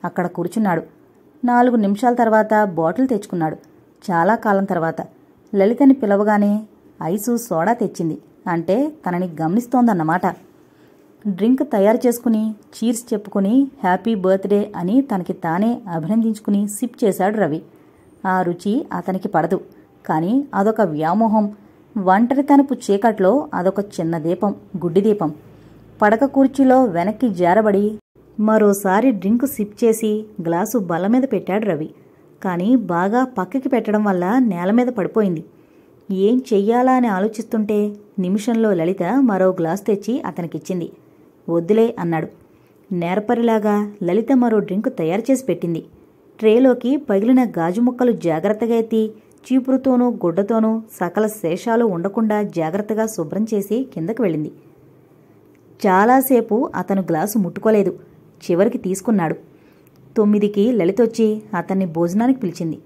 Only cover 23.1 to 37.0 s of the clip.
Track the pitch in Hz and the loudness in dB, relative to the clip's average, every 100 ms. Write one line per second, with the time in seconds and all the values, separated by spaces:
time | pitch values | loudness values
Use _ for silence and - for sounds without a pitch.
23.1 | 214 185 254 302 175 180 190 202 - 165 | 2 2 2 0 -2 -2 -2 -6 -4 -4
24.1 | 165 156 180 202 - - 180 170 165 208 | -2 -2 -2 -2 -4 -10 -6 0 2 2
25.1 | 208 156 - - - - - - - 214 | 0 -2 -6 -20 -20 -20 -20 -20 0 2
26.1 | 226 277 277 269 269 262 254 254 170 180 | 4 2 4 2 4 4 6 4 0 -2
27.1 | 214 254 175 175 196 214 196 208 214 _ | -2 -2 0 2 4 4 2 0 -4 _
28.1 | _ _ - 214 220 208 202 196 190 262 | _ _ -2 2 4 4 2 0 2 2
29.1 | 202 185 240 269 - 208 - 240 226 220 | 0 0 0 -2 -4 -8 0 0 2 -2
30.1 | 214 214 - 165 170 214 247 170 170 190 | -4 -6 -8 -4 -2 -2 -4 -2 -2 0
31.1 | 247 262 196 - 196 214 156 151 - - | 0 0 -4 -2 -4 -2 -4 -6 -14 -20
32.1 | _ _ _ 196 175 190 254 190 170 190 | _ _ _ -6 -4 0 0 0 -2 0
33.1 | 233 254 247 185 269 269 262 214 208 208 | 0 -2 -4 -4 -4 -2 -2 0 0 0
34.1 | 185 175 247 247 175 180 226 247 240 165 | 0 0 2 2 0 0 2 0 -2 -2
35.1 | 226 202 160 - _ _ _ _ _ _ | 0 0 -2 -8 _ _ _ _ _ _
36.1 | 190 196 254 254 208 202 240 254 254 | 0 2 2 2 0 2 2 4 2